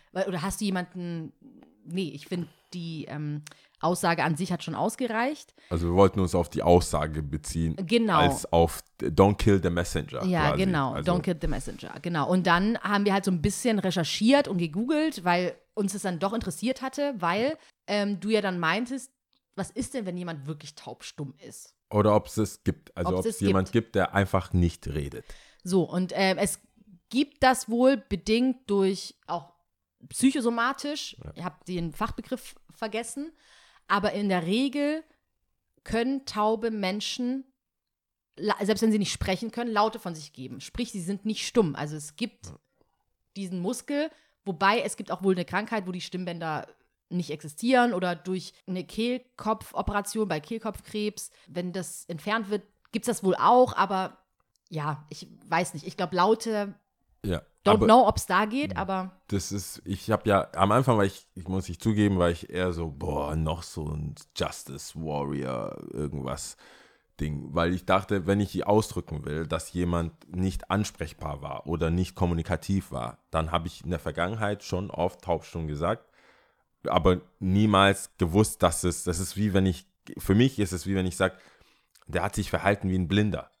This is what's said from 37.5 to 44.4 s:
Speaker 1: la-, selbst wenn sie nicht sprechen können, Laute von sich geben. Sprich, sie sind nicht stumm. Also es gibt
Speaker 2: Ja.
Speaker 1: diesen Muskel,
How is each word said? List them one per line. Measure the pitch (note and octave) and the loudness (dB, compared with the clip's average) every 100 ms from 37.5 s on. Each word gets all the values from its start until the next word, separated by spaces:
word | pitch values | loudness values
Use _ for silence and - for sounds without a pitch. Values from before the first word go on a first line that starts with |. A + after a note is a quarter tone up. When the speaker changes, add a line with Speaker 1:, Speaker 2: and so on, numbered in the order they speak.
| _ _ _ _ _ _ _ _ - | _ _ _ _ _ _ _ _ -6
Speaker 1:
la-, | G#3 - G3+ | -2 0 0
selbst | G#3 | 2
wenn | A3+ | 2
sie | G#3 | 2
nicht | F#3+ | 0
sprechen | - - F#3 A3 | -2 -2 -2 -4
können, | - A#3+ | -6 -2
Laute | G#3 G#3+ A3 | 2 0 0
von | F3+ D#3 | -10 -10
sich | D3 | -14
geben. | - B2+ - | -14 -14 -12
Sprich, | - - - | -10 -6 -6
sie | G3 | -6
sind | E3+ G3 G#3+ | -6 -4 -4
nicht | G#3 - | -4 0
stumm. | A#3+ E3+ - | 2 2 0
Also | D3 D3+ | -6 -8
es | - - | -12 -8
gibt | - _ - | -8 _ -18
Speaker 2:
Ja. | - _ _ _ _ _ _ _ G3 | -18 _ _ _ _ _ _ _ -12
Speaker 1:
diesen | F#3+ F3+ | -8 -4
Muskel, | F#3 B3 - C#4+ D#4 _ _ _ | -4 -6 -4 -2 -2 _ _ _